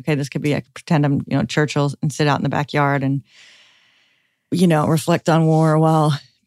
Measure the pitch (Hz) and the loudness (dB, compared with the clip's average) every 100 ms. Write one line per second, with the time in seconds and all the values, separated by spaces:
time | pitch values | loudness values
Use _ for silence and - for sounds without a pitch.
0 | - 139 143 135 147 135 - - - 156 | -4 -4 -4 -6 -4 -4 -8 -18 -2 0
1 | 143 143 - 135 139 156 151 147 143 - | 0 -2 -2 -4 -2 -2 -2 -2 -4 -4
2 | 156 - 147 135 143 147 143 147 139 139 | -6 -2 -2 -2 -2 -4 -4 -2 0 0
3 | 135 139 - - - - _ _ _ _ | -2 -4 -6 -20 -20 -20 _ _ _ _
4 | _ _ _ _ _ 156 180 151 131 160 | _ _ _ _ _ 2 4 4 2 0
5 | - 165 - 160 160 160 160 156 160 160 | 0 0 2 2 4 4 4 4 4 2
6 | 151 143 - _ | 2 -2 -8 _